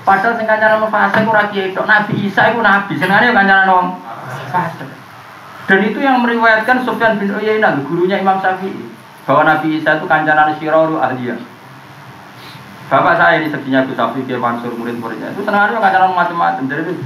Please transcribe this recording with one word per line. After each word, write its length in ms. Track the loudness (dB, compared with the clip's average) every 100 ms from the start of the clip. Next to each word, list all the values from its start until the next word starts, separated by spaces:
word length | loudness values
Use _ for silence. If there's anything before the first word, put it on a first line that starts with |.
Padahal 320 | 2 2 2 -2
sing 120 | 0
kancanan 340 | 2 2 2
wong 80 | 0
fase 280 | 0 0 0
ora 240 | 2 2 0
kiai 240 | -2 -4
tok. 160 | -4 2
Nabi 400 | 2 2 -2 -2
Isa 140 | 2 2
iku 80 | 2
nabi, 340 | 2 2 0 -4
senengane 320 | 0 2 4
kancanan 360 | 4 4 4 4
wong 160 | 4 2 -6 -12 -14 -12 -12 -6
fase. 320 | -4 -4 -8 -16 -16 -20 -20 -20 -20 -20 -18 0
Dan 120 | 2
itu 160 | 2 0
yang 240 | 2 2
meriwayatkan 600 | 2 2 4 2 2 0 0
Sufyan 320 | 0 0 0
bin 120 | -2
Uyainah, 440 | -2 0 2 2 0
gurunya 400 | -2 0 0 0
Imam 160 | 0 0
Syafi'i, 480 | 0 -2 -6 -8 -12 -16 -20 -18 0
bahwa 160 | 2
Nabi 360 | 4 2 0 -2
Isa 200 | 0 0
itu 80 | 0
kancanan 480 | 0 2 4 2 0
syiraru 440 | 0 2 2 0
ahliyah. 360 | -2 -2 -6 -8 -12 -18 -20 -20 -20 -20 -20 -20 -20 -20 -20 -18 -20 -20 0
Bapak 320 | 2 2 4
saya 240 | 4 2
ini 80 | 0
sedihnya 320 | -4 -2 0
Gus 160 | 0 -2
Safi, 240 | -4 -4
Kiai 160 | -6 -2
Mansur, 320 | -2 -4 -6
murid-muridnya. 640 | -8 -8 -8 -8 -8 -10 -6
Itu 80 |
senengane 320 | -2 2 2 2
kancanan 400 | 2 2 2 2
macam-macam. 560 | -2 0 -2 -2 -4
Jadi 160 | -4 -6
itu 60 | -6